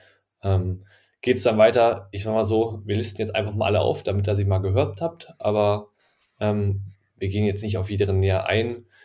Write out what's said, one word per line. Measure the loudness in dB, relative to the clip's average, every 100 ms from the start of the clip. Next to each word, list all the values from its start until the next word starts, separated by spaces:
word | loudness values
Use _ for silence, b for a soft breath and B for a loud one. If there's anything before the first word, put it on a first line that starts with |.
| b b b _
Ähm, | 0 0 0 -6 -10 _ _ _
geht's | -2 0
dann | 2 4
weiter, | 6 6 4 2 -8
ich | -8
sag | -2
mal | 0
so, | 2 2 0 -4 -4
wir | -2
listen | -4 -6
jetzt | -4 -4
einfach | -4 -2
mal | 0
alle | 2
auf, | 2 -2
damit | -2 -2 0
ihr | 0
sie |
mal | 0 0
gehört | 0 0 0 -2
habt, | -8 -8 -20 -6
aber, | -2 2 2 0 -4 _ _ _ _ -4
ähm, | -2 0 0 -2 -6 -16 _ -8
wir | -4
gehen | 0 0
jetzt | -2
nicht | -4 -4
auf | -4
jede | -2 0
näher | 2 2 0 0
ein. | 0 -2 -6 -14 b